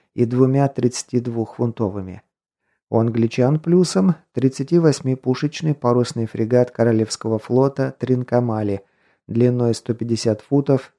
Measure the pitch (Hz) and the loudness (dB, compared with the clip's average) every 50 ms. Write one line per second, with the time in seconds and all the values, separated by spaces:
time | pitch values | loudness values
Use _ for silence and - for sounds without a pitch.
0 | _ _ - - 120 117 123 123 131 127 131 139 139 135 - - 127 123 - - | _ _ -4 -2 -2 0 2 2 2 4 4 2 0 0 0 0 -2 -2 -2 -4
1 | - _ - 123 120 123 117 117 113 - - - 123 120 113 - 117 98 98 101 | -8 _ -4 -4 -2 -2 -4 -4 -6 -6 -4 -4 -4 -4 -2 -2 -4 -4 -4 -6
2 | 95 92 92 107 - _ _ _ _ _ _ _ _ _ _ _ _ _ 110 113 | -10 -12 -14 -16 -20 _ _ _ _ _ _ _ _ _ _ _ _ _ 0 0
3 | 113 117 113 117 113 113 - - 123 127 151 156 156 170 175 180 180 170 - 190 | 0 0 0 0 0 0 0 0 2 2 0 0 0 2 2 2 2 2 0 0
4 | 190 190 165 - _ _ - 123 135 131 131 - 135 143 175 175 165 156 139 - | 2 2 0 -2 _ _ -4 -2 -2 0 -2 -4 -2 0 2 2 4 2 2 0
5 | - 131 131 127 - 127 131 - - 147 151 - 165 156 147 - - 120 120 123 | -2 -4 -4 -2 -2 -4 -2 -2 -4 -6 -6 -4 -4 -4 -4 -2 0 0 2 2
6 | 120 - - 120 113 110 - 117 113 110 123 123 123 123 - - 117 117 113 110 | 0 -2 -4 -6 -6 -6 -4 -4 -2 2 2 2 2 2 0 0 0 2 2 2
7 | 110 107 - - - 110 110 110 - - 123 127 135 139 135 - 135 131 131 - | 0 -2 -4 -6 -4 -4 -4 -4 -2 0 2 2 2 2 0 -2 -6 -6 -6 -4
8 | - 120 127 123 123 - 120 123 123 117 110 107 104 101 98 98 - _ _ _ | -2 0 0 -2 0 0 0 0 0 0 -2 -2 -2 -2 -4 -4 -6 _ _ _
9 | _ _ _ _ _ - 104 117 120 123 123 123 120 120 110 - - - 113 113 | _ _ _ _ _ -4 0 2 2 2 2 2 0 0 0 -2 -4 -6 -6 -6
10 | - 117 117 110 - 117 107 - - - 139 143 139 - 139 131 - - _ | -4 -4 -4 -2 0 -2 -2 -2 -2 0 0 0 2 2 0 0 -2 -6 _